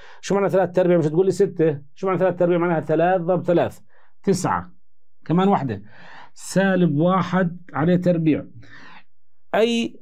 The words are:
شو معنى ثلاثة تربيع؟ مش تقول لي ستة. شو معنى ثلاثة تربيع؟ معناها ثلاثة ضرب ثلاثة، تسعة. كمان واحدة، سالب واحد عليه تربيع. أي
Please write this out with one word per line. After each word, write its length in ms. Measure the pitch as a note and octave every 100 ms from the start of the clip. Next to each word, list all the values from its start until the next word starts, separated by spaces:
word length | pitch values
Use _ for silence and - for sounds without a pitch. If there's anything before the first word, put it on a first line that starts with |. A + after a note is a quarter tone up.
| - -
شو 140 | - G3
معنى 140 | F#3+
ثلاثة 220 | F#3 F3+
تربيع؟ 260 | F3+ F3+ F3
مش 80 | D#3
تقول 200 | D#3+ F#3+
لي 60 |
ستة. 500 | F#3 G3 - D#3+ C#3+ - -
شو 120 | F#3+
معنى 120 | F3
ثلاثة 180 | F#3 F3
تربيع؟ 200 | F3 F3
معناها 220 | F3 D#3+
ثلاثة 440 | D3 D#3 E3+ F#3
ضرب 200 | E3+ F3+
ثلاثة، 380 | F3+ E3+ A2+ - - - - -
تسعة. 480 | - F#3 C3+ F2+ - - - - - - -
كمان 220 | E3+ F#3+
واحدة، 360 | F#3+ C3+ G2+ - - - - -
سالب 640 | - - F3 G3 F#3 F3 C#3+
واحد 600 | F3 F#3+ F3+ F#3 F3 - -
عليه 220 | C3+ E3 F3+
تربيع. 500 | F3+ E3 D#3+ A#2+ - - - - - - - - - - - G3
أي 440 | A#3 A#3 A#3 -